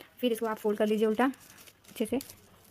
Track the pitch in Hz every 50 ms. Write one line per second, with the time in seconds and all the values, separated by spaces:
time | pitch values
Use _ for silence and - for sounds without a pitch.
0 | - - - - 247 247 226 220 233 220 220 214 - 214 208 208 220 214 214 208
1 | 226 214 220 214 247 269 254 - - - - - - - - _ - - - -
2 | 220 214 233 269 - - - - - - - - - -